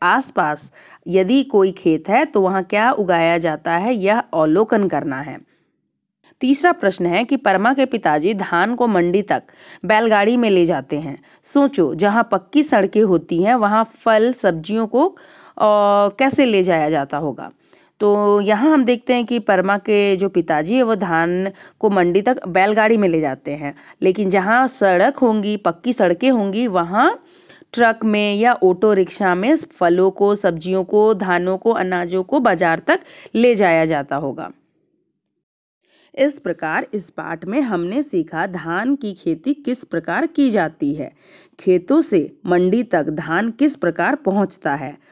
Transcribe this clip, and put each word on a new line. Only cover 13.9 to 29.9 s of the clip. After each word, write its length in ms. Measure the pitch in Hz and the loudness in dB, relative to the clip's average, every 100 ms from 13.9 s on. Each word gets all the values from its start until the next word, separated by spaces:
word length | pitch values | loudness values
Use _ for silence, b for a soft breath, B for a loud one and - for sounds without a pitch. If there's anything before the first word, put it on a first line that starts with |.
| - 233 214 233 | -4 0 2 2
सब्जियों 540 | 254 196 165 156 220 220 | 0 -2 -2 -4 -4 -2
को, 220 | 240 359 | 0 0
अ, 100 | - B B B B 214 208 202 202 202 202 | -2 B B B B 2 4 4 2 2 0
कैसे 260 | 269 285 | 0 2
ले 180 | 254 202 | 2 2
जाया 280 | 185 165 156 | 2 0 0
जाता 260 | 156 139 147 | -2 -4 -6
होगा? 340 | 151 113 - - b b b b | -6 -8 -14 -20 b b b b
तो 400 | 208 208 208 208 | 0 2 2 2
यहाँ 340 | 202 208 302 | 2 2 4
हम 100 | 302 | 4
देखते 300 | 247 240 - | 2 0 0
हैं 120 | 247 233 | -2 -2
कि 120 | 240 | -4
परमा 400 | 214 190 190 202 | 0 0 2 -2
के 380 | 214 208 202 190 | 0 0 2 0
जो 120 | 196 | -2
पिताजी 460 | 180 165 151 160 | -2 -2 -2 0
है 80 | 254 | 0
वो 120 | 233 | 0
धान 540 | 208 185 165 170 180 190 190 B B | 0 0 0 0 -2 -4 -8 B B
को 100 | 214 | 0
मंडी 320 | 196 175 190 | 2 2 2
तक 240 | 226 254 185 | 0 -2 -2
बैलगाड़ी 480 | 175 202 214 214 226 | 0 2 2 2 2
में 120 | 190 | 2
ले 120 | 160 | 0
जाते 300 | 147 135 143 | -2 -6 -10
हैं, 240 | 147 143 143 B B | -8 -10 -12 B B
लेकिन 280 | 185 202 190 | -2 0 0
जहाँ 380 | 190 190 240 262 | 0 2 2 0
सड़क 480 | - 196 180 233 - | 0 2 4 2 2
होंगी, 400 | 247 214 202 208 | 0 0 -2 -2
पक्की 360 | 175 170 240 | -4 -4 -4
सड़कें 380 | 240 180 175 254 | 0 0 2 2
होंगी, 360 | 240 202 208 247 | 0 0 -4 -2
वहाँ 560 | 180 170 208 320 480 b b b b b | -2 -2 2 0 0 b b b b b
ट्रक 320 | 233 233 226 | 0 0 2
में 320 | 220 208 208 202 | 0 0 0 0
या 160 | 233 | 0
ऑटो 400 | 233 185 180 214 | 2 2 2 2
रिक्शा 420 | 196 180 - 190 | 2 0 -2 -2
में 220 | 180 226 311 | 0 0 -2
फलों 540 | - - 175 | -2 -2 0